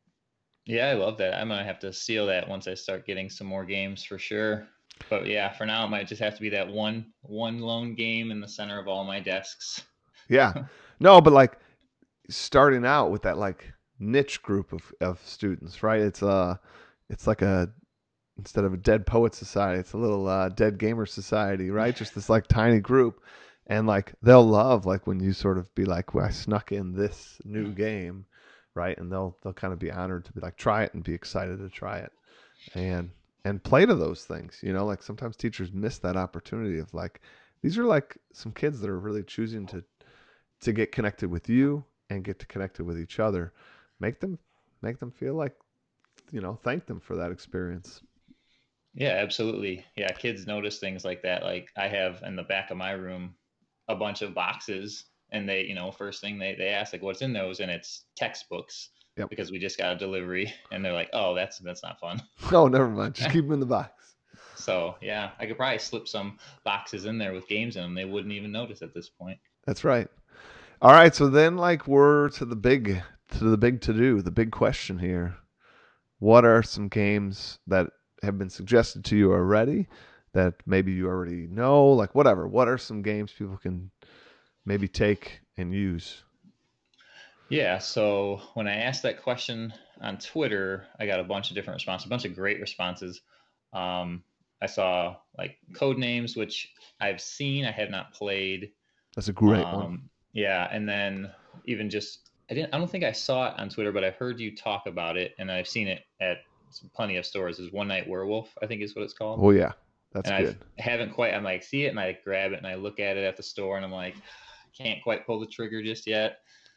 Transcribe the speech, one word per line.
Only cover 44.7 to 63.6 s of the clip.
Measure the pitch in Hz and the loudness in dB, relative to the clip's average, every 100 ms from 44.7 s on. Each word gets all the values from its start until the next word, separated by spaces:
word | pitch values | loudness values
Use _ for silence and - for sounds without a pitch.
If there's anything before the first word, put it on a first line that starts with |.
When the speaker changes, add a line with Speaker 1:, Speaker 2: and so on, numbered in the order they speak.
| - | -12
Speaker 2:
make | - 120 | -10 -10
them | 123 | -12
feel | - 127 | -10 -6
like, | 156 139 - _ _ _ _ _ _ - | -4 -6 -8 _ _ _ _ _ _ -14
you | 120 | -10
know, | 92 113 | -8 -6
thank | - 156 - | -6 -6 -8
them | 87 | -14
for | - 87 | -10 -8
that | 87 | -6
experience. | 92 - 92 90 90 - - _ _ _ _ _ _ _ _ _ | -10 -10 -8 -8 -10 -14 -20 _ _ _ _ _ _ _ _ _
Speaker 1:
Yeah, | 135 135 95 | -4 -2 0
absolutely. | 101 - 113 104 101 90 - - | -2 -2 -4 -4 -6 -8 -12 -8
Yeah, | 98 | -6
kids | 92 120 101 98 | -4 -6 -8 -8
notice | 104 104 - | -8 -8 -8
things | 98 92 | -10 -8
like | 92 90 | -8 -6
that. | 92 90 | -4 -4
Like, | 90 90 - - | -4 -8 -10 -8
I | 98 | -4
have | 101 92 90 | -2 -4 -6
in | 90 92 | -12 -10
the | |
back | 87 95 95 | -6 -6 -6
of | 90 | -8
my | 92 | -8
room | 98 92 90 90 - _ _ _ _ - | -8 -10 -12 -14 -16 _ _ _ _ -10
a | |
bunch | 92 104 101 | -6 -6 -6
of | 101 | -8
boxes, | 87 87 - - 95 104 104 - _ _ | -6 -6 -6 -10 -10 -10 -14 -20 _ _
and | 107 98 | -8 -4
they, | 95 | -4
you | 92 | -4
know, | 95 90 | -8 -10
first | - 101 - | -10 -12 -10
thing | 101 101 | -12 -8
they, | 98 92 | -8 -6
they | 95 | -4
ask, | 101 104 | -4 -6
like, | 90 | -8
"What's | 95 92 | -8 -6
in | 135 | -6
those?" | 113 92 92 | -4 -6 -6
And | 92 | -8
it's | 85 - - _ - | -8 -10 -18 _ -8
textbooks | 117 - - 87 - - - _ _ - | -8 -8 -12 -12 -12 -18 -20 _ _ -12
Speaker 2:
Yep. | 98 | -10
Speaker 1:
because | 107 90 | -10 -10
we | 92 | -8
just | 95 - | -8 -4
got | 92 | -4
a | 90 | -4
delivery, | 98 95 90 92 101 - - | -6 -6 -6 -6 -6 -10 -14
and | 95 | -8
they're | 95 | -4
like, | 87 82 | -4 -4
"Oh, | 117 95 | -2 -2
that's, | 90 95 - | -2 -4 -8
that's | 90 90 | -14 -14
not | 85 - | -14 -14
fun." | 85 107 - - | -10 -10 -12 -10
<laughs> | - | 4
Speaker 2:
Oh, | 175 143 | 6 8
never | 131 127 | 6 2
mind. | 104 104 | 0 -4
Just | - 127 | -2 0
keep | 160 | 2
'em | 143 | 2
in | 147 | -2